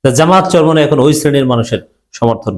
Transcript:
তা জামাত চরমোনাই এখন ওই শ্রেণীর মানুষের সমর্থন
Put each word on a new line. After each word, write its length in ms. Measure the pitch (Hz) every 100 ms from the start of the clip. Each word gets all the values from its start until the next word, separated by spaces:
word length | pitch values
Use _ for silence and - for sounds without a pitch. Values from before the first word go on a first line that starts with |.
তা 60 | 135
জামাত 340 | 120 160 185 185
চরমোনাই 340 | 175 156 160 151
এখন 140 | 147
ওই 140 | 135
শ্রেণীর 340 | 151 151 139 127
মানুষের 300 | 120 117 101 - _ _
সমর্থন 400 | - 117 110 110